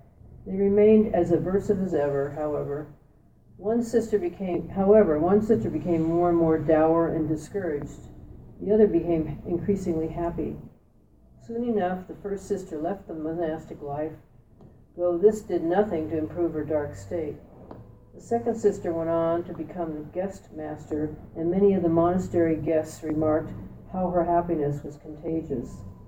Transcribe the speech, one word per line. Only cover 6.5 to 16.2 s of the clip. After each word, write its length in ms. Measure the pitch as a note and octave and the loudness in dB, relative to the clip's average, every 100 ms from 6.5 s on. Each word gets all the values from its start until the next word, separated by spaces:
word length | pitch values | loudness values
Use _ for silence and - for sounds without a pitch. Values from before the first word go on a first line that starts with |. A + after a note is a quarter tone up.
| D#3+ | 4
dour 500 | C#3+ D#3 D#3+ E3 E3 | 4 4 6 4 2
and 120 | D#3 D#3 | 0 -2
discouraged. 720 | D#3 - G3+ F3 D3 D3 - - - - - - - | -4 -6 -6 -4 -6 -8 -14 -18 -20 -20 -20 -20 -8
The 120 | F3+ | 2
other 120 | G#3+ G#3 | 6 6
became 560 | E3+ F3 E3 D3 D3 - | 4 2 0 -2 -6 -4
increasingly 640 | E3+ - G3 F3+ D#3+ D#3+ | -4 -2 -2 -2 -2 -4
happy. 480 | E3 E3+ E3+ D3 D3 - - _ _ _ _ - - - | -4 -6 -4 -6 -8 -14 -20 _ _ _ _ -20 -20 -10
Soon 180 | A#3 | -6
enough, 420 | A#3+ G#3+ F3+ F#3 - | -2 0 0 -4 -8
the 100 | D#3+ | -12
first 240 | G3+ G3 - | -8 -6 -4
sister 320 | F#3 - D#3 | -6 -6 -6
left 300 | E3 G3 - | -4 -6 -10
the 60 | |
monastic 680 | D#3+ D#3 E3 D#3+ E3 - - | -8 -6 -4 -4 -6 -10 -12
life, 300 | C#3+ D3 D#3 D#3 _ _ _ - - - - - | -8 -6 -6 -10 _ _ _ -20 -20 -20 -16 -2
though 220 | F3 E3+ | 0 4
this 220 | G#3 G#3+ | 4 4
did 240 | - F3 | -2 -2
nothing 460 | E3 F#3 G#3+ E3 D#3 | 2 2 2 0 -2
to 80 | |
improve 340 | D#3+ | -4